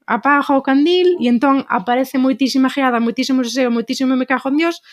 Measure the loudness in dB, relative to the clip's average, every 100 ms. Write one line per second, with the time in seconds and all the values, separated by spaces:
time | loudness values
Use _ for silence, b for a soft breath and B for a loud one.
0 | -6 -2 2 0 2 0 2 2 2 4
1 | 2 2 0 2 2 0 0 -4 0 -2
2 | 0 0 0 0 0 2 0 0 0 0
3 | 0 -2 -2 0 -2 -2 -2 -2 -4 -2
4 | 0 0 -2 -4 -2 -2 -2 -4 B